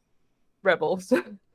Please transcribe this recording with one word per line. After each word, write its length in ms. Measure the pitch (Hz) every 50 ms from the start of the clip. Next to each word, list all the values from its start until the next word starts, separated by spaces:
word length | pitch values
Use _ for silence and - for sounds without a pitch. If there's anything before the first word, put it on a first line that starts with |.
| _ _ _ _ _ _ _ _ _ _ _ _ -
rebels. 500 | 190 170 160 156 156 185 185 - - 254
<laughs> 60 | - - 208 208 - _ _ _